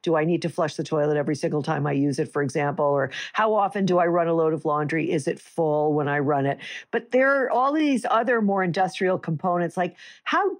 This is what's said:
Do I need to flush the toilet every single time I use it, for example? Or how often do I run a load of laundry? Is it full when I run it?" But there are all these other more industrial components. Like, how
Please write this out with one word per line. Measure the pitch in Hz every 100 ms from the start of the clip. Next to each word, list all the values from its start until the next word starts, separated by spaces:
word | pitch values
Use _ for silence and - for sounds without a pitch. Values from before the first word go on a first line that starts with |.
Do | - 160
I |
need | 156 170
to | 170
flush | - 160
the | -
toilet | 156 160 147 147
every | 143 151
single | 165 151
time | 139 151 147
I |
use | 143 143 135
it, | 151
for | 147
example? | 139 156 143 139 147
Or | 143 135 - -
how | - 220
often | 214 196 208 196
do | 180
I | 170
run | 175 170
a |
load | 165 160
of | 160
laundry? | 156 147 151 160 160
Is | 170 151
it | -
full | - - 160 151 151
when | 147 143
I | 143
run | 139 143 135
it?" | 139 - - -
But | 233 240
there | 254 269 277
are | 254
all | 240 269
these | 311 302 262 -
other | 220 240 233
more | 208 196
industrial | 185 180 185 - 185 185
components. | - 156 190 175 170 190
Like, | 180 175 - -
how | - 320 392